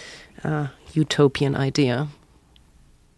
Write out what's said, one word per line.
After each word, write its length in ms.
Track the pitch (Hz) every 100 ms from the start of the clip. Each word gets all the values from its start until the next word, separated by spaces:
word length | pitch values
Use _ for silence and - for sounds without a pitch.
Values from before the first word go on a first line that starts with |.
| - - - -
a 280 | - 151 143 - -
utopian 640 | 156 151 - 143 - 139 139
idea. 520 | 135 131 131 120 151 - _ _ _ _ _ _ _ _ _